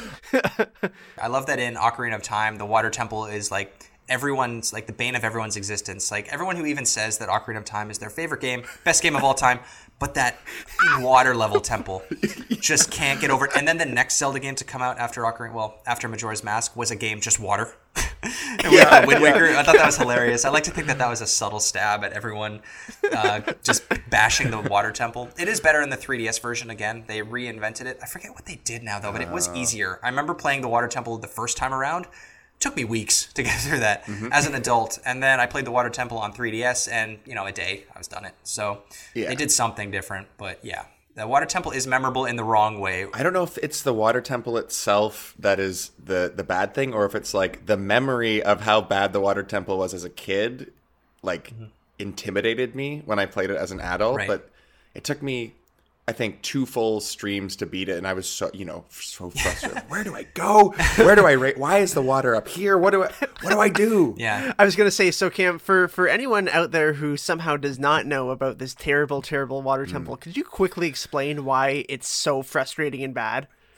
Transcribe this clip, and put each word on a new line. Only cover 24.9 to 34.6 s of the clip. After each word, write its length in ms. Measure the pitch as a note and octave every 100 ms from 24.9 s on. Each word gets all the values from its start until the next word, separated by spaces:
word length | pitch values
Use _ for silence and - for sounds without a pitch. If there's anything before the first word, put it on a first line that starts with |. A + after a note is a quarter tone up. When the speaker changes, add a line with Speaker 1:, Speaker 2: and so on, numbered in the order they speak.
Speaker 2:
temple. 380 | G#2+ A#2+ B2 A#2+ -
It 80 | F3
is 140 | A3
better 200 | D#3 D3+
in 60 | C#3+
the 60 | B2+
three 220 | - B2
D 80 | A2
S 100 | A2+
version 300 | A#2+ A#2 A#2
again. 360 | G#2+ G#2+ A2+ A2+
They 140 | G#2+
reinvented 640 | G#2+ A#2+ B2 A2 G#2+ A2+ B2+
it. 140 | B2+
I 40 | -
forget 260 | F3+ -
what 140 | - -
they 100 | G#2+
did 180 | - A#2
now, 160 | A2+ G2+
though, 140 | G#2
but 80 | G2+
it 100 | E2+
was 160 | F2 F2
Speaker 3:
Oh. 60 |
Speaker 2:
easier. 460 | F2 E2+ A2 F#2+ F2+
I 60 | B2
remember 260 | C3 D3+
playing 280 | E3+ D3+ C#3
the 60 | B2+
water 200 | A#2 A#2+
temple 280 | B2 A#2+ A2+
the 100 | -
first 280 | - A#2+ -
time 160 | C3
around. 340 | C3 C#3 E3+ F3+ - - - _ -
Took 160 | C#4
me 100 | -
weeks 480 | A2+ A2+ G#2+ - -
to 100 | -
get 80 | A#2+
<laughs> 80 | A#2
through 180 | B2 D3
that 240 | A2 G2+ -
Speaker 3:
Mm-hmm. 220 | G2+ A2+
Speaker 2:
as 140 | C#3 D3+
an 80 |
adult. 420 | C3+